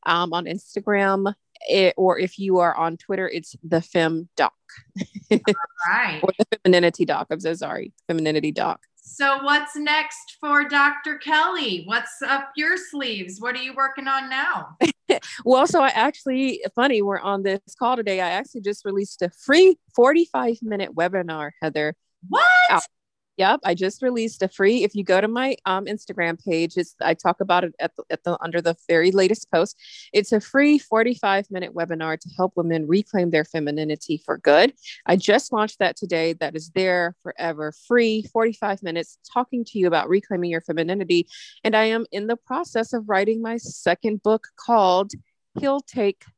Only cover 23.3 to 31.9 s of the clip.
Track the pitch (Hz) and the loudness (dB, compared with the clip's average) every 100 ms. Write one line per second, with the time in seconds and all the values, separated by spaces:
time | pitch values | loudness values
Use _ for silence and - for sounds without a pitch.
23.3 | - 190 277 190 175 185 - 254 247 226 | 0 2 2 0 -2 -2 -2 -4 -2 -6
24.3 | - 190 - 196 240 202 208 196 185 208 | -4 -6 2 2 4 0 -4 2 2 2
25.3 | 233 262 269 - 190 202 208 - 196 170 | -2 -4 -4 -2 -4 -4 -10 -10 -4 -4
26.3 | 170 - 165 170 175 170 _ - 170 185 | -4 -4 -2 -2 -4 -6 _ -2 0 0
27.3 | 180 196 175 175 - 165 - - - - | -2 2 0 0 -6 -8 -8 -10 -8 -6
28.3 | 170 165 170 170 165 _ 170 175 190 190 | -6 -4 -4 -2 -4 _ 2 4 4 4
29.3 | 220 - 170 185 - - - - 202 202 | 2 0 0 0 -4 -20 -20 -2 -2 2
30.3 | 214 - 269 285 294 - 220 226 247 208 | 0 2 2 4 4 2 0 2 0 0
31.3 | 196 202 185 180 170 165 | 0 -2 -8 -8 -6 -4